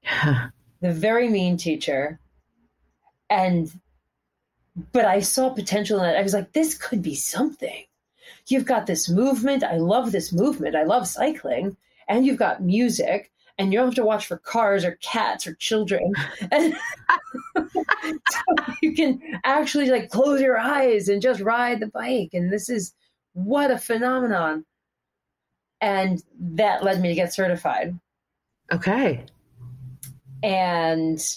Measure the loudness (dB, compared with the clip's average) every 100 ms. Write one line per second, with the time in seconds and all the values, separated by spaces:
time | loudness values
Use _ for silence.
0 | -6 0 2 2 -2 -12 _ _ -4 0
1 | 2 2 2 2 2 0 -2 -2 -2 -2
2 | -2 -6 _ _ _ _ _ _ _ _
3 | _ _ _ 0 4 2 0 -8 _ _
4 | _ _ _ _ _ _ _ -16 -2 2
5 | 4 2 2 0 0 0 -2 -2 0 0
6 | 2 2 2 -2 0 0 0 -2 -4 -4
7 | -4 -4 -6 -2 -2 -2 -10 -10 -18 _
8 | _ _ -20 -20 -2 -2 2 0 0 -4
9 | 2 2 4 2 2 0 0 0 2 2
10 | 2 -2 -2 0 0 0 -2 0 2 2
11 | 0 -2 -2 -2 -4 -4 -4 -8 _ _
12 | -2 2 4 4 0 0 2 2 2 2
13 | 0 -2 -4 _ _ -4 0 2 2 2
14 | 2 0 -2 -10 -4 0 2 2 0 -4
15 | -6 -2 -2 -2 -8 -8 -2 -2 0 0
16 | 0 -2 -4 -8 0 2 2 0 -8 -4
17 | 0 0 -2 -14 -6 -6 -4 -4 -2 -2
18 | -2 -4 -4 -2 0 0 -2 -2 -2 2
19 | 0 0 -6 -4 0 0 0 0 2 2
20 | 0 0 2 4 2 2 0 2 4 4
21 | 2 2 2 0 0 0 0 -2 -4 -6
22 | -2 -2 -2 -2 0 -2 -2 -4 -4 -12
23 | _ _ _ -6 0 2 2 0 -2 -2
24 | 0 0 0 0 0 -4 -8 _ _ _
25 | _ _ _ _ _ _ _ _ 0 0
26 | 0 -2 -6 -10 -6 0 2 2 2 2
27 | 0 0 -2 0 0 0 -2 -2 -4 -8
28 | _ _ _ _ _ _ -6 -2 0 2
29 | 0 -2 -8 _ _ -20 -20 -18 -18 -18
30 | -18 -20 -20 -4 0 2 2 2 2 0
31 | 0 -2 -4